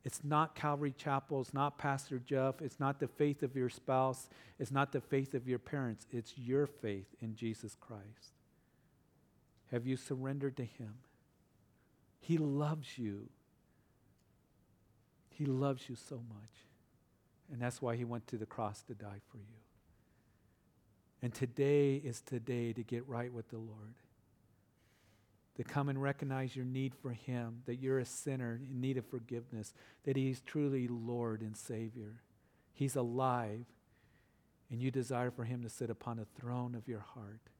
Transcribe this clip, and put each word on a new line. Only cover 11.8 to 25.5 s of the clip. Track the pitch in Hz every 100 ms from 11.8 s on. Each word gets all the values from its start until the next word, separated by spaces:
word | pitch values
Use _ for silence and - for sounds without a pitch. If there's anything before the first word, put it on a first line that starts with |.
| _ _ _ _
He | - 165
loves | 151 139 147 156 139 -
you. | 110 101 110 - _ _ _ _ _ _ _ _ _ _ _ _ _ _ _ _ _ _ _
He | - 143
loves | 131 139 127 -
you |
so | 120 - 131
much. | 117 104 110 - - _ _ _ _ _ _ _ -
And | 131
that's | 123 123
why | 127
he | 117
went | 120 120 -
to | 113
the | 107
cross | - 104 107
to | -
die | 107 104 101 _
for | 117
you. | 101 110 _ _ _ _ _ _ _ _ _ _ _ _ _ _ _ _
And | 123
today | - 123 117 139 147 143
is | 139 147 113
today | - 127 117 123 117
to | 117
get | 110 120 131
right | 120 123
with | 120 110
the | 113
Lord, | 110 107 107 123 - _ _ _ _ _ _ _ _ _ _ _ _ _ _